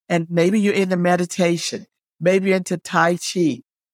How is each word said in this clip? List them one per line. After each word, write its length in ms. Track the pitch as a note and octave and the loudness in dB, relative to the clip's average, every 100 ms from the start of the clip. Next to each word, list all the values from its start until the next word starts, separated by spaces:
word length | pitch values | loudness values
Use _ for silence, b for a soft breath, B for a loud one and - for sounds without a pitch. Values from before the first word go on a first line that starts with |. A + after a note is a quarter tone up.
| - | -4
And 180 | E3+ E3 | -4 0
maybe 300 | E3+ F3 A3 | 0 2 2
you're 160 | G3+ | 2
into 220 | G3 F#3+ F3+ | 2 0 0
meditation. 880 | F3 F3 F3 - E3+ E3+ - A2+ - _ _ _ | 2 2 0 -2 0 0 -4 -10 -14 _ _ _
Maybe 300 | E3+ F#3+ F#3+ | 0 2 2
you're 80 | F#3+ | 0
into 220 | F3+ E3+ | -2 -8
Tai 400 | - F3 E3+ F3+ | -2 0 2 0
Chi. 420 | - F#3+ D#3+ A#2+ - _ _ | -4 -2 -2 -2 -10 _ _